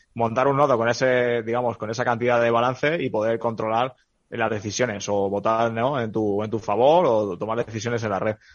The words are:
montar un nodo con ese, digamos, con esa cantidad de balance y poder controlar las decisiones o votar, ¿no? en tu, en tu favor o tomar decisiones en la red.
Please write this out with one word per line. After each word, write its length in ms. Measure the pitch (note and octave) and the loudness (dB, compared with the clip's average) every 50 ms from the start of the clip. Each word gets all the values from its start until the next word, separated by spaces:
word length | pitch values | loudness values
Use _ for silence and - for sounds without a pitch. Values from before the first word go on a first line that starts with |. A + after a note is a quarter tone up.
| _ _ - | _ _ -4
montar 320 | A#2 A#2 A2+ A2 B2+ C3 | -2 -2 0 2 2 2
un 100 | C#3 C#3 | 2 4
nodo 220 | C3+ D3 C#3 B2+ A2 | 4 4 4 4 2
con 100 | A2+ A#2 | 2 2
ese, 540 | B2 - C3 C3 B2+ B2 B2 A#2+ A#2+ A#2+ | 0 2 2 2 2 2 2 2 0 -2
digamos, 340 | A2 A2+ A#2 B2 B2 A#2+ A2 | -2 -2 -2 -2 0 -2 -4
con 140 | - A2 G#2+ | -4 -6 -6
esa 140 | A2+ A#2 A#2+ | -4 -4 -2
cantidad 360 | B2 A#2+ A2+ A#2+ B2 A#2+ A#2+ | -2 -2 0 2 2 2 4
de 100 | A#2 A#2 | 4 2
balance 460 | A#2 A#2 A#2+ B2+ B2+ - - D3 E3 E3+ | 2 2 2 0 0 0 -2 -2 -2 -2
y 80 | C#3 C3 | -2 -2
poder 280 | A#2 A2 G#2+ A2+ A2+ A2+ | -2 -2 0 0 -2 -2
controlar 560 | - A#2 A2+ G#2 A2 A2 A2 A2+ B2+ C3 - _ _ _ _ _ _ - | -2 -4 -4 -4 -4 -2 0 0 0 -2 -4 _ _ _ _ _ _ -10
las 200 | G#2+ A2+ A2+ A2 | -4 -2 -2 -2
decisiones 580 | A2 G#2 G#2 G#2+ F#2+ - B2 A#2+ G2+ G2+ - - | -2 -2 -4 -4 -2 -2 -2 -2 -2 -4 -4 -2
o 220 | G2+ G2+ G2 G2 | 0 0 0 0
votar, 420 | G2 G2+ G2 A2 A2+ A2+ A#2 A#2 | 0 0 0 0 2 2 2 0
¿no? 260 | A2+ A2+ A#2 C3+ D3 C3 | 0 -2 -2 -2 -2 -2
en 140 | A#2 A2 | -4 -4
tu, 300 | F#2+ A2+ A2 G#2 G2 G2+ G#2+ | -2 -2 0 0 0 -2 -2
en 60 | G#2+ | -4
tu 80 | A2 A2 | -4 -4
favor 480 | - - G2+ G#2+ B2 C#3+ D#3+ F3 F3+ | -2 -2 0 4 4 6 6 6 4
o 320 | C#3 A2+ G#2+ G#2+ G2+ F2 - | 4 2 2 0 -2 -4 -6
tomar 260 | G#2+ G#2+ A2+ A#2 A#2 | -6 -4 -4 -4 -4
decisiones 380 | - G#2+ A2 G#2 A#2+ A#2+ A#2 A2+ | -4 -6 -6 -4 -4 -4 -2 -2
en 60 | G#2+ | -2
la 80 | G2 F#2 | -2 -2
red. 180 | G#2+ A2 G#2+ - _ - - | -2 -2 -4 -6 _ -20 -18